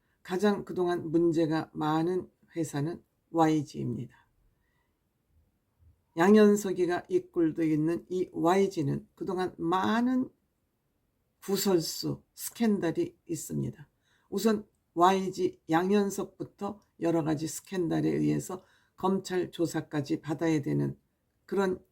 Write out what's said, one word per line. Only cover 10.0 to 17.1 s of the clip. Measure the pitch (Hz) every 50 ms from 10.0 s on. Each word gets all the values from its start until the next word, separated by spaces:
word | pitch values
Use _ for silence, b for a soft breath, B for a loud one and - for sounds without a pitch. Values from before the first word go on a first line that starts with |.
| 240 247 254 254 262 - _ _ _ _ _ _ _ _ _ _ _ _ _ _ _ _ _ _ _ _ _ _
구설수, | - - 196 190 - 202 185 170 156 - - - - 151 143 - _ _ _
스캔들이 | - - - - - 233 220 208 190 165 165 165 170 170 - - _ _ -
있습니다. | 170 147 - - 156 147 135 131 - - 147 _ _ _ _ _ _ _ _ -
우선 | - 196 190 226 214 208 208 _ _ _ _ _ -
와이지 | 170 175 185 196 190 190 185 185 - 185 180 - _ _ -
양현석부터 | 160 160 185 190 202 208 202 196 190 - 185 - - - 160 - _ - 202 202 208 - _ _ _ -
여러 | 165 165